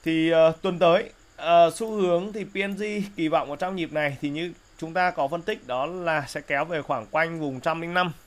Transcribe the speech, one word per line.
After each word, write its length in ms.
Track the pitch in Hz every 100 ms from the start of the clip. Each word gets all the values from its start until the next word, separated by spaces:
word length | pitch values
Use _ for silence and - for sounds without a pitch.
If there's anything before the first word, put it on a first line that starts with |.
Thì, 260 | 165 160 165
ờ, 220 | 165 160 160
tuần 160 | 190 175
tới, 320 | 175 180 240 - _ -
ờ, 340 | 156 170 170
xu 160 | 160 226
hướng 420 | 214 180 175 202
thì 120 | 214
P 120 | 196 190
N 200 | 196 196
G 60 | 214 208 202 -
kỳ 120 | 156
vọng 220 | 156 135
ở 60 | 143
trong 200 | 185 190
nhịp 160 | 160
này 240 | 156 147 131
thì 80 | 147
như 240 | 147 175 - _ -
chúng 160 | 165
ta 160 | 165 180
có 180 | 175 139
phân 140 | 170
tích 240 | 165 220 127
đó 200 | 123 147
là 380 | 185 170 156 127
sẽ 120 | 151
kéo 240 | - 143
về 180 | 160 165
khoảng 240 | - 135 107
quanh 340 | 156 165 165
vùng 200 | 151 135
trăm 200 | 165 165
linh 140 | 170
năm. 180 | 180 180 -